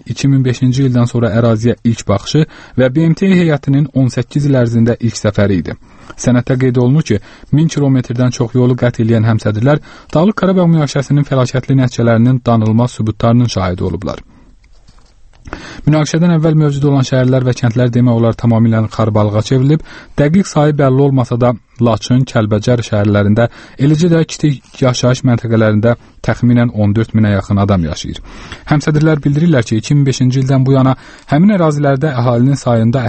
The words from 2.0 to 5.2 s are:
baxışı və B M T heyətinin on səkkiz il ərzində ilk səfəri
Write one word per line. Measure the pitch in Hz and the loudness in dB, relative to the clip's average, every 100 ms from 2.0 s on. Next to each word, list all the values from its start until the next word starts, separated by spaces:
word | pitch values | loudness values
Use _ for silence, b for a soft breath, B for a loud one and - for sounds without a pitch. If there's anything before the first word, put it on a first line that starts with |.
| - | -2
baxışı | 98 - 151 160 B B - | -4 -2 -2 -2 B B -2
və | 127 143 | 0 2
B | 165 | 0
M | 160 | 0
T | 190 | 2
heyətinin | 180 165 147 139 139 143 131 | 2 2 -2 0 0 0 -2
on | 127 | -2
səkkiz | 127 - 151 143 | -2 -4 -2 0
il | 131 | 0
ərzində | 117 113 113 117 | 0 0 0 0
ilk | 117 | -4
səfəri | - | -4